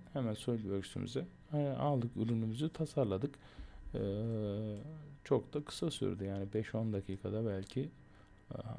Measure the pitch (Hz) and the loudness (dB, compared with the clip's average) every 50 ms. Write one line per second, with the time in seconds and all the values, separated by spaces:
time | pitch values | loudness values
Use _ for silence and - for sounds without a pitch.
0 | - - - 143 127 113 107 - - - 120 113 107 95 98 98 92 - - 95 | -6 -4 -2 0 0 0 0 0 0 0 0 0 0 0 0 0 0 -2 -4 -4
1 | 95 98 117 - 175 - - - - - 151 147 147 143 131 127 131 147 143 127 | -4 -2 -2 -2 -4 -4 -8 -14 -8 -2 0 2 2 2 2 2 4 4 4 4
2 | 117 117 - - 113 113 120 113 113 110 110 120 147 160 - - 165 - - 147 | 2 2 2 2 2 2 4 2 2 2 0 0 0 -2 0 0 -2 0 2 2
3 | 131 104 98 95 110 143 - - - - - - - - - - - - - - | 4 4 4 2 2 0 -2 -6 -16 -16 -14 -12 -12 -12 -12 -12 -10 -6 -2 0
4 | 104 101 98 104 110 117 113 110 107 104 101 104 110 107 104 104 107 151 - - | 0 2 2 2 0 0 0 0 0 0 0 0 -2 -2 -4 -6 -6 -8 -10 -10
5 | - - - - - - 139 123 - - - 147 147 - - - - 165 - - | -12 -14 -16 -12 2 4 4 4 4 2 -2 -4 -2 -4 -2 -2 0 0 0 2
6 | - 98 92 95 98 98 98 98 98 101 - 107 107 - - 110 113 110 104 98 | 0 0 0 0 -2 -2 0 -2 -2 0 0 0 0 0 0 0 2 2 2 0
7 | 98 - 95 98 - 98 104 107 113 113 98 95 98 - - 123 143 160 - - | 0 -2 -4 -4 -2 0 0 2 2 2 2 0 -2 -2 0 -2 -2 -2 -4 -12
8 | - - - - - - - - - - - - 113 110 - | -18 -20 -20 -20 -20 -20 -20 -18 -12 -8 -8 -6 -6 -6 -8